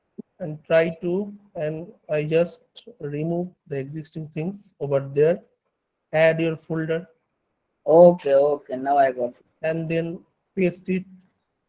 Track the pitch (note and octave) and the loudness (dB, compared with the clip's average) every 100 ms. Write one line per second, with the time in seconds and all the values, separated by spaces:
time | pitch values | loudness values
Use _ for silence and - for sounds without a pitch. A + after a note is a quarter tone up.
0 | _ - - - E3+ D3+ - E3 E3+ E3+ | _ -20 -20 -14 -12 -10 0 2 2 -4
1 | F3 F#3 G#3 - _ F3 D3+ D#3 - - | -4 -4 -6 -12 _ -8 -8 -8 -12 -14
2 | - D3+ D3+ D#3+ F3 - _ - - - | -6 -4 0 0 0 -6 _ -20 -20 -14
3 | D3 D3 D#3+ E3+ F3+ _ - C#3 C3+ D#3 | -10 -6 -4 -4 -6 _ -10 -10 -8 -12
4 | D3 E3 D3+ D#3 E3+ G3+ _ - C#3+ C#3 | -14 -14 -12 -8 -8 -8 _ -10 -2 -2
5 | C#3 C#3 D3+ G3 _ _ _ _ _ _ | -2 2 2 0 _ _ _ _ _ _
6 | - D#3 D#3+ D#3+ E3 D#3+ - D#3+ D#3+ D#3+ | -4 2 2 2 -2 -4 -6 -6 -4 -6
7 | F3+ _ _ _ _ _ _ _ - D#3+ | -8 _ _ _ _ _ _ _ 4 8
8 | F3 F3 C#3 C#3 D3 C#3+ - B2+ C3+ C#3+ | 8 6 2 4 4 0 -6 -6 0 2
9 | C3+ B2+ A#2+ - _ _ D#3+ E3 D#3+ E3 | 2 0 -6 -8 _ _ -6 -4 -4 -4
10 | E3 F3+ _ _ _ G3 F3 F3 - F#3 | -4 -10 _ _ _ -2 -2 -2 -6 -6
11 | - - _ _ _ _ | -6 -20 _ _ _ _